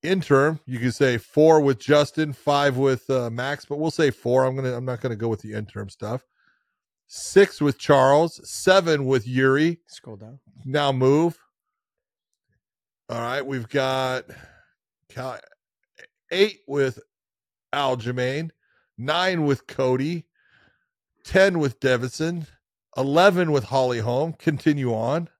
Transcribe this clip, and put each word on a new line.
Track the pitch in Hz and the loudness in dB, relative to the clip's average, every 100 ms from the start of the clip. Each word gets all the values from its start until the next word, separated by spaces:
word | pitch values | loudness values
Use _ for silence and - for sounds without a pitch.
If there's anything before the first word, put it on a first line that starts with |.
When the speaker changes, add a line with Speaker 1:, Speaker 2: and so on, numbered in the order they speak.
| 156 | -2
Speaker 1:
interim, | 190 160 139 147 160 - | -4 2 2 2 -2 -10
you | 127 | -6
can | 123 | -6
say | 117 135 120 | 0 0 0
four | - - 156 156 | -2 4 6 6
with | 143 127 | 4 -2
Justin, | - 147 143 - 156 | 2 2 2 -2 -6
five | 135 - 143 143 127 | -4 -2 2 2 2
with, | 135 127 _ | 0 0 _
uh, | 131 120 | -4 -4
Max, | 113 127 143 | -6 -8 -8
but | - 143 | -10 -6
we'll | 160 | -4
say | - 151 | 0 -2
four. | - 123 127 | 0 0 2
I'm | 131 131 | 2 -2
gonna, | 131 123 | -6 -6
I'm | |
not | 127 127 | -8 -8
gonna | 131 110 | -8 -6
go | 117 | -6
with | 107 | -6
the | 107 | -8
interim | 107 107 - 101 | -12 -10 -12 -14
stuff. | - 107 123 _ _ _ _ _ _ _ _ _ | -12 -10 -10 _ _ _ _ _ _ _ _ _
Six | - - - 196 - | -16 0 4 4 2
with | 147 - | -4 -2
Charles, | - 143 131 143 165 - - | 2 4 6 4 2 -4 -16
seven | - - 190 165 151 131 | -4 4 4 4 0 0
with | 135 110 | -2 0
Yuri. | 127 135 135 160 170 _ | 0 2 4 0 -2 _
Speaker 2:
Scroll | - - 107 | -20 -20 -20
down. | 107 135 _ _ 131 | -20 -20 _ _ -6
Speaker 1:
Now | 143 143 | -2 0
move. | 131 131 147 170 160 _ _ _ _ _ _ _ _ _ _ _ _ _ _ _ _ _ | 2 4 4 2 -4 _ _ _ _ _ _ _ _ _ _ _ _ _ _ _ _ _
All | 117 | -10
right, | 117 135 135 | -8 -8 -6
we've | 131 113 | -8 -4
got | 143 131 131 131 127 - - - _ _ _ _ _ _ | -4 -2 -2 -4 -6 -10 -20 -20 _ _ _ _ _ _
Cal-, | - 131 120 - _ _ _ _ _ - _ _ | -14 -12 -14 -18 _ _ _ _ _ -20 _ _
eight | 175 208 190 - | 0 0 0 -8
with | 139 135 117 _ _ _ _ _ _ _ | -2 -2 -4 _ _ _ _ _ _ _
Aljamain, | 139 139 127 113 123 127 135 165 _ _ _ _ - | -4 -2 -2 -4 -4 -4 -4 -8 _ _ _ _ -14
nine | 127 160 185 180 151 | -4 -2 0 0 0
with | 135 - | 0 -4
Cody, | - 131 127 143 170 - _ _ _ _ _ _ _ _ _ | -4 0 0 -2 -6 -10 _ _ _ _ _ _ _ _ _
ten | - 190 196 175 | -2 2 4 2
with | 147 - | -2 -2
Devison, | 135 127 127 - 160 170 156 _ _ _ _ - | 0 0 -2 -6 -6 -6 -12 _ _ _ _ -6
eleven | 135 147 190 180 175 | 0 4 4 4 0
with | 143 104 | 0 0
Holly | 135 127 120 | 0 0 0
Holm. | 113 123 160 | -2 -2 -4
Continue | 160 - 147 - 147 127 | -4 -4 0 0 0 -2
on. | 110 113 151 170 _ | -2 -2 -4 -6 _